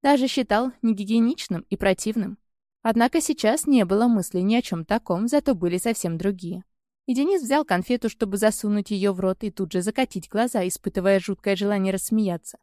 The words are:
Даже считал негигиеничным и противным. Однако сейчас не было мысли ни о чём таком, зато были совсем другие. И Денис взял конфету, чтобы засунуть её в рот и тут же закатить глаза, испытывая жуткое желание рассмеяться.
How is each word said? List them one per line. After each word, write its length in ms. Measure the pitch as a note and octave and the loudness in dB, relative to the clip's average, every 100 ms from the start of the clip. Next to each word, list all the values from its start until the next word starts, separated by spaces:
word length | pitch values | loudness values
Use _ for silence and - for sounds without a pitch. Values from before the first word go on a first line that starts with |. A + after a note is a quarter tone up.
Даже 260 | C#4 C#4+ B3+ | 4 4 2
считал 440 | - A#3 G#3+ C4 - | 0 0 0 0 -2
негигиеничным 840 | A3+ G3+ G3+ A3+ A#3 D#4+ - E3+ - | -2 -2 0 2 2 0 -6 -8 -4
и 80 | G3 | 0
противным. 640 | G3 F#3 G#3+ A3 F#3+ - _ _ _ _ | 0 0 -2 -4 -6 -8 _ _ _ _
Однако 400 | A3+ A3+ A#3+ E4 | 0 4 4 2
сейчас 460 | - D4 G#3+ C#4 - | -2 0 0 0 2
не 180 | C4 | 4
было 220 | F#3 G3 A#3+ | 4 2 2
мысли 340 | A3+ F3+ F3+ | 2 0 -2
ни 140 | F#3 | 2
о 80 | A#3 | 0
чём 240 | - E3+ D#3+ | 0 -6 -2
таком, 420 | A3 - F3 A#3 | -4 -2 -2 0
зато 260 | D4 C#4+ | 0 0
были 220 | G#3 F3 F3+ | 0 0 -2
совсем 400 | A#3 A3+ F3 E3 | -2 -2 -4 -2
другие. 480 | F#3 F#3+ E3+ F3 - _ _ _ | -4 -4 -8 -12 -14 _ _ _
И 100 | - | -4
Денис 280 | B3+ D4 G4 | 0 2 0
взял 240 | A#3+ C#4 D4+ | 2 0 2
конфету, 420 | F3+ - B3 A3+ | -2 0 -2 -2
чтобы 300 | - G3 G3 | -4 -4 2
засунуть 520 | G#3+ G#3+ G#3 G#3 G3+ | 2 2 -2 -2 -2
её 220 | G#3 G3+ | -2 -2
в 80 | F#3 | 0
рот 240 | F#3 F#3+ | -2 -2
и 60 | G#3+ | -6
тут 220 | - F3+ | -6 -4
же 100 | F3+ | -2
закатить 480 | F3+ G#3+ B3+ F#3 - | -2 -2 -2 -4 -6
глаза, 360 | G#3 A#3+ A#3 F#3 | -2 0 0 -4
испытывая 540 | - - G3 F#3 G3 | -4 -6 -2 2 2
жуткое 340 | F3+ G3 - | 0 -4 -2
желание 380 | F#3+ G3+ G#3 F#3+ | 0 0 0 0
рассмеяться. 640 | F#3+ - A3 G3+ E3+ - - | -2 -2 0 0 -4 -10 -20